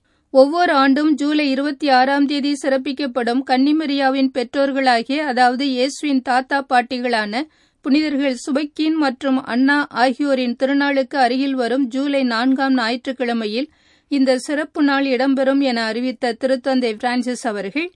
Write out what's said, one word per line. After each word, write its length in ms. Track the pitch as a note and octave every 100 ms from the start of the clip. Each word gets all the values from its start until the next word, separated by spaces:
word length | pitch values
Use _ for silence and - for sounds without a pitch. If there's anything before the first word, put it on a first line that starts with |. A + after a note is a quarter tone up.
| _ _ _
ஒவ்வொரு 380 | C4+ C#4 E4+ F4
ஆண்டும் 420 | C#4+ C4+ C4+ D4+
ஜூலை 360 | C#4 D4 D4+ D4
இருபத்தி 380 | C4 D4 C4+ D4
ஆறாம் 380 | B3+ C4 C#4 C#4
தேதி 260 | C#4+ C#4+
சிறப்பிக்கப்படும் 920 | C#4+ D4 C4+ C#4+ C4+ C#4+ B3 A#3 B3 C4+
கன்னிமரியாவின் 840 | B3+ C#4 D#4 D4+ C#4 C4+ C4+ C4+
பெற்றோர்களாகிய, 880 | C4 A#3+ C#4+ C#4 C4+ C4 A#3 A#3 C#4+
அதாவது 460 | D4+ B3 B3 B3+ C#4
இயேசுவின் 540 | B3 C#4 - D4 C4+
தாத்தா 360 | B3 B3 C4 C#4
பாட்டிகளான 800 | C#4 B3 A#3+ B3+ B3 A3+ G#3 A3+ D#4 _ _ _
புனிதர்கள் 520 | D4+ C#4+ D#4 C4+ C#4 B3
சுபக்கீன் 600 | - C#4 D4 - D#4 D#4+
மற்றும் 420 | C#4 B3+ C#4 C4
அன்னா 420 | - A#3 C4+ D4 C#4
ஆகியோரின் 680 | A3+ B3+ A#3+ C#4+ C4 B3 A#3+
திருநாளுக்கு 600 | C4 C#4 C#4+ C4+ B3+ C#4+
அருகில் 380 | A#3+ C4 C#4
வரும் 300 | C4 A#3 C4 B3+
ஜூலை 360 | C4 C#4+ C#4
நான்காம் 560 | B3+ A3+ B3+ C4 C4+ C4
ஞாயிற்றுக்கிழமையில் 880 | A3+ B3 C#4 B3+ A#3+ A#3 G#3+ A3 D4+ _ _ _ -
இந்த 280 | C#4+ C4+ B3+
சிறப்பு 440 | - D4 D4+ F4
நாள் 240 | C#4+ C#4 C#4
இடம்பெறும் 540 | B3 C4+ C4+ C4 C#4
என 240 | C4+ A#3
அறிவித்த 520 | A3 A3 B3+ B3 B3 A3
திருத்தந்தை 520 | C4 C4 C4+ C4 A#3+
பிரான்சிஸ் 520 | G#3+ B3 B3 B3 A#3+ A#3+
அவர்கள், 420 | G#3 F#3+ C#4 F4